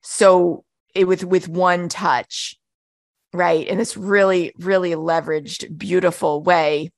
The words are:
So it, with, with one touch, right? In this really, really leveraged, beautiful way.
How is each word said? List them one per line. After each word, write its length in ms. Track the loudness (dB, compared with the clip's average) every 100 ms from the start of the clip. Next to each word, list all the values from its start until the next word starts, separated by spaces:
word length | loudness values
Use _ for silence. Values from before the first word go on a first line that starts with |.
So 600 | -12 2 6 6 4 -2 _ _ _
it, 140 | 0 2
with, 160 | 2
with 240 | 2 0 0
one 400 | 0 2 2 -2
touch, 680 | -4 -2 -2 -2 -10 -12 -14 _ _ _ _ _ _ _
right? 340 | -2 0 0 0
In 120 | -4
this 180 | -4 -6
really, 560 | 0 2 4 2 -2 -6
really 320 | -2 0 0
leveraged, 840 | -4 -2 -2 0 -6 -6 -12 -12 -12
beautiful 640 | -2 0 0 0 -2 0
way. 520 | 2 2 2 0 -4